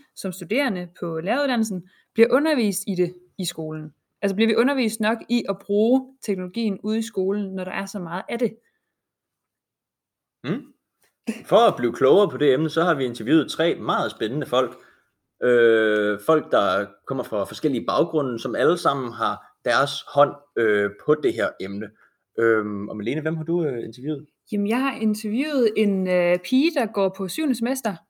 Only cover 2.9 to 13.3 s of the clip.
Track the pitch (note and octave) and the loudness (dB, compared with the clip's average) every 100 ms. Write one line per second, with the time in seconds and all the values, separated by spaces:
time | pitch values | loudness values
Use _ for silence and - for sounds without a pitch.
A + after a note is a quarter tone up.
2.9 | F3+ F3 F3+ _ - F3+ - D#3 D#3 D3+ | -2 -2 -4 _ -10 -8 -8 -8 -8 -12
3.9 | _ _ _ G3 F#3+ A3 A3+ B3+ C4+ A#3 | _ _ _ -4 2 2 4 2 2 -2
4.9 | - G#3+ A3+ - A#3+ - - - G3+ A3+ | 0 -2 -2 0 -2 0 -6 0 2 4
5.9 | C4 C4 _ - F#3+ F3+ G#3 A3+ G3 G#3+ | 2 0 _ -6 -4 -4 -2 -2 -2 -2
6.9 | A3 A3 - F#3 G#3 G3 F#3+ F#3 - G3 | -2 -2 -2 -2 -2 -4 -6 -6 -6 -8
7.9 | G3+ F3 F3 - A#3 A#3+ - _ _ _ | -8 -8 -8 -6 -2 -2 -4 _ _ _
8.9 | _ _ _ _ _ _ _ _ _ _ | _ _ _ _ _ _ _ _ _ _
9.9 | _ _ _ _ _ B2 A#3 - _ _ | _ _ _ _ _ -6 -6 -8 _ _
10.9 | _ _ _ - - - F#3+ A#3 - A#2+ | _ _ _ -10 -10 2 4 4 2 -2
11.9 | A#2 C3 F3 G3+ B2 C#3+ C3 D#3 D#3 F3 | 2 4 6 4 2 2 2 2 0 0
12.9 | D3+ B2+ A#2+ A2+ | 0 -2 -4 2